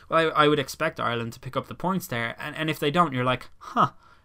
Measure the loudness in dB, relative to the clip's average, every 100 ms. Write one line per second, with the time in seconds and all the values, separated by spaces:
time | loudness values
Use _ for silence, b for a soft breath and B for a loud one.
0 | 0 2 4 4 4 4 0 -4 -4 -2
1 | -2 -2 -4 -8 -8 -6 -6 -4 -2 -2
2 | -2 -4 -4 -6 -8 -4 -4 -2 2 2
3 | 2 2 0 -2 -4 -18 -4 0 0 b
4 | b b